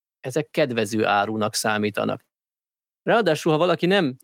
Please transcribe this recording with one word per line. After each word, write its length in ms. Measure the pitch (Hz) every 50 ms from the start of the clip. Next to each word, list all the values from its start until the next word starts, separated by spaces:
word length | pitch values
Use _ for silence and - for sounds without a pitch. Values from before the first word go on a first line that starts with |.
| _ _ _ _
ezek 300 | - 131 123 160 147 -
kedvező 540 | - 165 151 123 117 113 110 98 110 107 -
árunak 500 | - 101 104 101 107 110 110 107 107 -
számítanak. 680 | - - 113 107 104 104 104 98 - 107 110 - - - _ _ _ _ _ _ _ _ _ _ _ _ _ _ _
Ráadásul, 500 | _ 185 185 233 214 170 156 - - 170
ha 60 | 156 151
valaki 280 | 175 180 170 - 175
nem 300 | 175 196 202 170 131 131 -